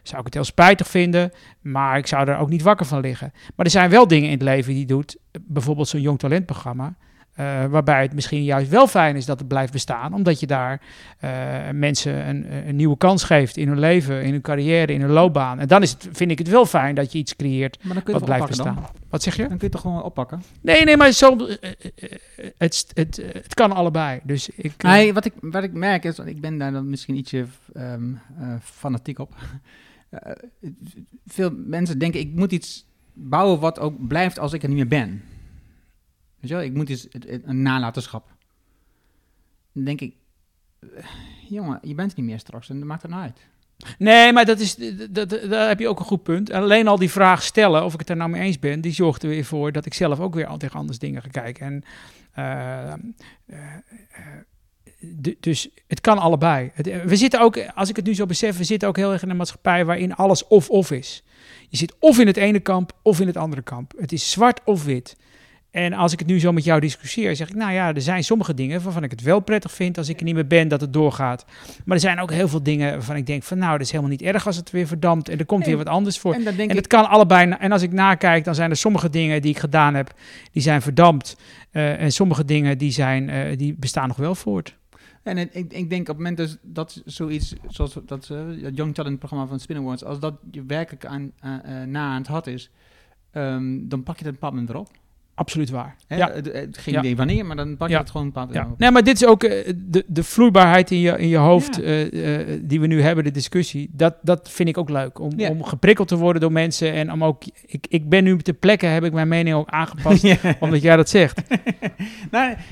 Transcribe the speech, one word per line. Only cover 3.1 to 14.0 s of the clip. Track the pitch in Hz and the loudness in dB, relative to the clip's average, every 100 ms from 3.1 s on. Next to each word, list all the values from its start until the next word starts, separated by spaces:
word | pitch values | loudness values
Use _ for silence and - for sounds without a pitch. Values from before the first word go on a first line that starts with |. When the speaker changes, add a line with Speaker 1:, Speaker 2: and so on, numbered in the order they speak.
| 123 135 - - - | -6 -10 -16 -14 -2
Speaker 1:
Maar | 170 | 2
er | |
zijn | 185 180 | 4 8
wel | 214 220 | 8 8
dingen | 156 147 | 6 4
in | |
het | 139 | 0
leven | 135 135 127 | 0 0 0
die | 135 | -4
je | 131 | -2
doet, | 135 147 - _ - | -2 -4 -14 _ -20
bijvoorbeeld | - 147 127 147 147 | -8 -4 -2 -2 -2
zo'n | 151 | -2
jong | 143 139 | -2 -2
talentprogramma, | 135 170 175 135 123 123 143 180 _ _ _ | 0 -2 -2 -8 -8 -8 -10 -12 _ _ _
eh, | - 143 135 | -8 -6 -2
waarbij | 135 151 147 135 | 0 2 2 2
het | 135 | 0
misschien | 143 - 147 | -4 -4 -2
juist | 143 139 139 | 0 0 2
wel | 202 269 | 4 4
fijn | 196 160 139 | 2 2 0
is | 127 | -6
dat | 131 | -6
het | 135 | -4
blijft | 139 131 | -4 -2
bestaan, | 135 - 120 139 | -6 -6 -8 -6
omdat | 196 180 151 | -2 0 0
je | 139 | -2
daar, | 139 127 135 - - - - | -2 -4 -8 -12 -20 -20 -12
eh, | 139 131 131 131 139 | -10 -8 -6 -8 -6
mensen | 143 143 139 147 139 143 | -2 -2 0 -4 -4 -6
een, | 143 - 139 151 | -8 -8 -10 -6
een | 143 | 0
nieuwe | 156 139 | 2 4
kans | 185 190 | 4 4
geeft | - 156 127 - | 4 4 2 -2
in | 143 | -2
hun | 143 | 2
leven, | 156 180 | 4 4